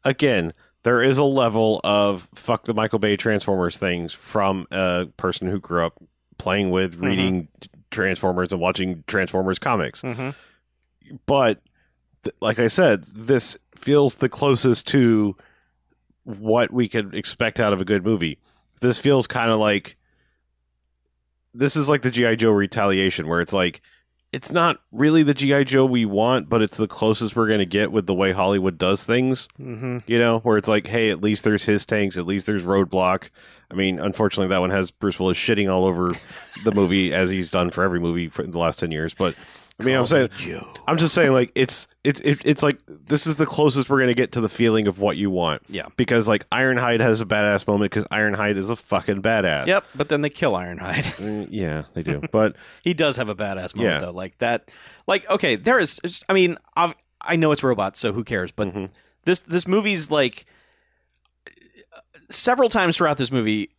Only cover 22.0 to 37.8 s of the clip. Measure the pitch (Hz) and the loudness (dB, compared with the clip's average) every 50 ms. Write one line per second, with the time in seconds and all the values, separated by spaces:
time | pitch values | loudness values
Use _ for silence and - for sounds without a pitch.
22 | - 127 120 120 120 117 113 113 113 113 107 101 101 92 - 117 101 101 98 95 | 0 -2 0 2 2 2 2 4 4 4 4 4 2 0 -2 0 0 2 2 2
23 | 95 95 - - 80 78 85 85 87 - 98 98 90 90 85 - _ _ _ _ | 2 0 0 -2 -4 -2 -2 -2 -2 0 0 0 0 0 -2 -6 _ _ _ _
24 | _ _ _ _ _ _ - - - - 147 175 170 170 151 - _ _ - 110 | _ _ _ _ _ _ -12 -10 -10 -4 -2 0 2 0 0 -2 _ _ -4 0
25 | 139 151 156 165 156 143 147 127 139 135 139 139 139 127 131 135 135 135 123 123 | 2 4 6 6 4 4 2 0 2 2 2 2 2 2 2 2 4 4 2 0
26 | 113 104 98 101 110 120 127 127 80 73 117 113 107 101 - - 110 98 - - | 0 0 0 2 2 2 2 0 0 0 0 0 0 0 0 -4 -4 -4 -2 -2
27 | - 110 110 - 117 107 - 117 113 107 110 104 98 87 85 101 104 - - 110 | 0 0 2 2 0 -4 0 0 2 2 2 0 0 0 0 0 0 2 0 -2
28 | 92 87 98 90 98 95 92 95 95 95 101 98 92 95 87 80 90 92 98 98 | 0 0 0 2 2 0 2 0 0 2 2 2 0 -2 -2 0 0 0 0 -2
29 | - - 117 123 127 131 131 127 - - _ - 135 131 117 110 127 127 123 120 | -2 -2 0 0 2 0 -2 -4 -6 -16 _ -18 -14 -14 -12 -10 -8 -8 -8 -10
30 | - - 117 117 120 117 117 113 110 120 110 107 98 110 107 107 - - 104 117 | -4 0 2 2 4 4 2 2 2 2 2 2 2 2 0 0 0 -2 -2 0
31 | 113 110 98 80 98 107 107 101 - 110 107 98 - - 104 101 - - 113 104 | 0 0 0 0 0 0 0 0 0 0 0 2 2 0 0 0 0 -2 -2 0
32 | 101 98 - 92 87 85 98 98 90 - 107 101 87 90 98 98 98 82 95 95 | 0 -2 -2 -6 -4 -4 -4 -4 -2 -4 -4 -4 -2 0 2 2 2 2 0 0
33 | 92 90 92 95 - - _ - - - - - _ _ - 92 98 95 92 82 | 2 2 0 -2 -4 -12 _ -20 -20 -20 -20 -20 _ _ -4 -2 -2 0 0 -2
34 | 76 101 95 - 110 98 - - 98 92 98 92 90 90 95 98 92 87 _ _ | -4 -4 -2 0 0 0 0 -2 -2 0 0 0 0 0 0 -2 -2 -4 _ _
35 | - 101 90 - 92 92 90 - - - 117 101 104 98 92 92 92 95 90 85 | -4 -4 -2 0 -2 -2 0 0 0 0 0 0 0 0 0 2 2 2 0 0
36 | 90 90 90 - - - - - - - - - - 110 104 101 98 87 92 98 | -2 -2 -2 -4 -10 -18 -20 -20 -20 -20 -20 -4 -2 0 2 2 2 2 2 2
37 | 92 87 73 92 95 92 95 92 90 80 - 95 90 87 - - | 0 0 0 0 0 0 0 -4 -4 -2 -2 -2 -2 -2 0 -2